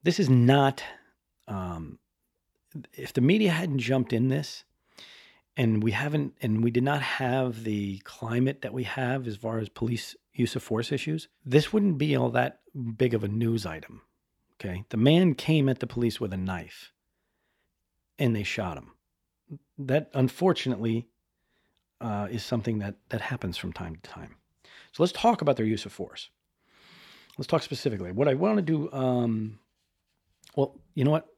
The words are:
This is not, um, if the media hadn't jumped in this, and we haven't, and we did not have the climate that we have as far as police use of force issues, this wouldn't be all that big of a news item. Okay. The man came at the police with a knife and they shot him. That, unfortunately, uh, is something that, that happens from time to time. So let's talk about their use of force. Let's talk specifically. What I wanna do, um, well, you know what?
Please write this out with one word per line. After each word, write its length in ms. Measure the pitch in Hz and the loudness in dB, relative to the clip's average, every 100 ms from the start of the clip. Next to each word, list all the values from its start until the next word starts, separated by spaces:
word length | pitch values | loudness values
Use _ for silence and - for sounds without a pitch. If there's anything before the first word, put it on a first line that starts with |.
This 160 | 175 175 | 0 2
is 100 | 151 | 6
not, 540 | 127 120 139 135 135 - - _ _ _ _ - | 8 8 6 4 2 -12 -16 _ _ _ _ -10
um, 540 | 98 92 82 80 - _ _ _ _ _ _ _ 151 - | -8 -6 -8 -10 -16 _ _ _ _ _ _ _ -18 -16
if 180 | - 135 | -14 -6
the 80 | - | 2
media 320 | 127 214 208 | 4 4 4
hadn't 260 | 160 175 135 | 2 -2 -4
jumped 340 | 117 131 120 | 0 0 0
in 160 | 117 131 | 0 0
this, 360 | 139 147 - _ _ _ - - - - _ _ - | 0 -4 -12 _ _ _ -20 -20 -20 -20 _ _ 0
and 240 | 117 107 | 2 2
we 120 | 110 | 0
haven't, 420 | 101 147 151 139 _ | 0 -2 -2 -4 _
and 220 | 117 107 | -2 0
we 80 | 117 | 2
did 100 | 117 | 2
not 200 | 131 143 | 2 0
have 600 | 131 - 131 127 131 113 | -2 -2 0 0 0 -4
the 360 | 113 104 101 98 | -4 -4 -4 -6
climate 640 | - - 117 117 127 139 | -12 -12 -2 2 0 0
that 100 | 110 | -8
we 100 | 123 | -6
have 460 | 113 - 123 135 123 | -6 -4 -2 -2 -4
as 80 | 104 | -6
far 220 | 113 113 | -4 -4
as 100 | 107 | -6
police 480 | - 117 120 - - _ | -4 -2 -2 -6 -16 _
use 240 | - 120 123 | -2 -2 -2
of 60 | |
force 260 | - 110 117 | -4 -4 -2
issues, 380 | 139 - 156 - _ 131 | -4 -2 -6 -8 _ 2
this 260 | 139 147 | 4 4
wouldn't 260 | 214 202 147 | 2 2 2
be 180 | 151 135 | 2 2
all 140 | 123 | 2
that 300 | 120 127 - _ 143 117 110 | 2 0 -4 _ -8 -8 2
big 180 | 127 | 2
of 80 | 117 | 2
a 60 | 107 | 0
news 360 | 107 113 113 | 0 0 0
item. 380 | 101 80 - - _ _ _ _ _ _ | -2 -10 -12 -20 _ _ _ _ _ _
Okay. 240 | 101 90 107 | -8 -8 -6
The 80 | 110 | 2
man 380 | 123 165 185 | 6 6 6
came 340 | 139 - 156 135 | 2 2 2 2
at 100 | 127 | 0
the 80 | 120 | -4
police 320 | 120 120 - | -2 -2 -2
with 140 | 110 | -6
a 40 | 95 | -4
knife 560 | 92 90 - - - _ _ _ _ _ _ _ _ _ _ _ _ - | -4 -6 -10 -18 -20 _ _ _ _ _ _ _ _ _ _ _ _ 0
and 160 | 123 | 0
they 80 | 110 | 2
shot 340 | 101 - 95 76 | -2 -4 -6 -8
him. 160 | - _ _ _ _ _ _ 143 _ - | -14 _ _ _ _ _ _ -20 _ -12
That, 320 | 135 139 147 | 0 0 0
unfortunately, 920 | 139 131 - 185 165 131 107 113 113 120 _ _ _ _ _ _ _ _ _ | 0 0 2 2 2 0 -2 0 -2 -4 _ _ _ _ _ _ _ _ _
uh, 260 | 117 104 101 | -6 -6 -4
is 140 | 113 | -6
something 380 | - 117 110 107 | -4 -4 -2 -2
that, 160 | 101 - _ | -4 -10 _
that 100 | 117 | -8
happens 360 | - 123 95 85 | -6 -6 -6 -6
from 160 | 90 | -8
time 220 | - 87 | -8 -10
to 60 | 80 | -12
time. 320 | - 82 80 - _ _ _ - - | -16 -18 -18 -20 _ _ _ -20 -20
So 140 | - | 0
let's 80 | 175 | 0
talk 300 | - 233 214 | 4 2 4
about 140 | 151 131 | 2 2
their 100 | 110 | 0
use 200 | 110 104 | -2 -6
of 60 | |
force. 360 | - 95 - - _ _ _ _ _ - - - - _ - | -12 -12 -12 -20 _ _ _ _ _ -20 -20 -20 -20 _ -12
Let's 80 | 135 | 0
talk 160 | 160 | 0
specifically. 500 | - 135 143 104 90 | 0 -4 -2 -4 -6
What 160 | 95 147 | 0 2
I 60 | |
wanna 260 | 135 190 214 | 2 2 2
do, 320 | 160 160 156 | 0 -2 -2
um, 680 | 139 131 123 120 110 110 107 _ _ _ _ _ _ _ _ - - | -2 0 2 0 -2 -4 -10 _ _ _ _ _ _ _ _ -8 -2
well, 220 | 139 - _ | -2 -2 _
you 100 | - | 0
know 60 | 135 | 2
what? 160 | 156 - | 2 -2